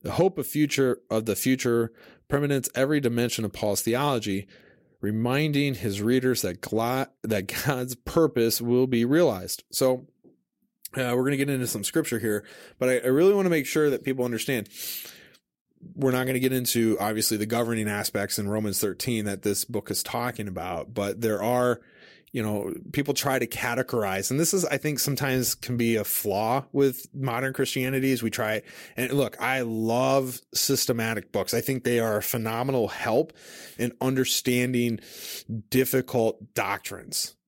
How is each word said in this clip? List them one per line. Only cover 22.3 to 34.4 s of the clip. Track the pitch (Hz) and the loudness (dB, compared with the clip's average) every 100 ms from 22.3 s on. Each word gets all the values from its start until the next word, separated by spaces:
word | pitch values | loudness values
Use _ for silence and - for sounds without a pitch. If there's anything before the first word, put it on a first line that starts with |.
you | - | -4
know, | 107 104 95 - - | -2 -2 -4 -8 -4
people | - 139 | -2 -2
try | 135 143 131 | 0 0 0
to | 117 | -2
categorize, | - 123 120 131 120 101 95 98 | -4 -2 -2 0 0 0 -2 0
and | 135 | 0
this | 165 | 2
is, | 196 | 0
I | 175 135 | 0 -2
think, | 151 139 | -2 -2
sometimes | - 135 143 131 117 | -2 0 0 0 0
can | - - 120 | -4 -4 0
be | 117 | 2
a | 110 | 2
flaw | 104 - 107 98 110 135 135 | 0 -2 0 0 2 0 0
with | 139 139 131 - | 2 2 2 -12
modern | 135 131 117 135 | -6 -4 -2 -2
Christianity | 131 131 135 127 135 135 | -2 -2 0 0 0 2
is | 123 | 0
we | 113 | -2
try, | 113 110 107 - - - - | -2 -2 -2 -6 -20 -12 -6
and | 123 | -2
look, | 139 117 - | 0 0 -2
I | 113 131 | -2 0
love | 117 113 110 117 131 135 131 123 _ | -2 -2 0 2 4 2 0 -8 _
systematic | - - 135 - 117 113 110 - | -2 0 2 2 0 0 -2 -4
books. | 104 95 | -4 -2
I | 117 | -2
think | 131 131 | -2 -2
they | 120 120 | 0 2
are | 113 107 | 2 0
a | |
phenomenal | - 120 110 113 131 131 101 | -2 -4 -2 -2 0 0 0
help | - 123 117 - - - - - - | -2 0 2 0 -8 -20 -20 -18 -4
in | 120 - | -4 -2
understanding | 131 131 127 - | 0 2 0 0